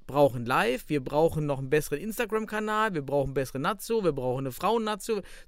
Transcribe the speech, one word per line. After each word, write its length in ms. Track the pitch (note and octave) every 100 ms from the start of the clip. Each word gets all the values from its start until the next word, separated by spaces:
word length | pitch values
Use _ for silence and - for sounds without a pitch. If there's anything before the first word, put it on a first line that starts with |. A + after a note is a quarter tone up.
| -
brauchen 400 | C3+ C#3+ B2 A#2
live, 380 | C#3+ G#3 B3 -
wir 160 | D3
brauchen 420 | B2+ C#3+ D#3+ D#3
noch 140 | D3 C3+
einen 120 | C3
besseren 280 | D3+ - D3
Instagram-Kanal, 960 | G#3 G#3 A3 A3 G#3+ G#3+ G#3+ G#3+ A3
wir 80 | E3
brauchen 320 | C3+ C#3+ C3+
bessere 240 | C3+ C3+ C3
Nazio, 460 | E3+ G#3 - A3+
wir 80 | F3+
brauchen 280 | C#3 B2+ B2+
eine 120 | C3+
Frauen-Nazio. 720 | B2 F#3 A3+ G#3+ G#3 - G#3 - -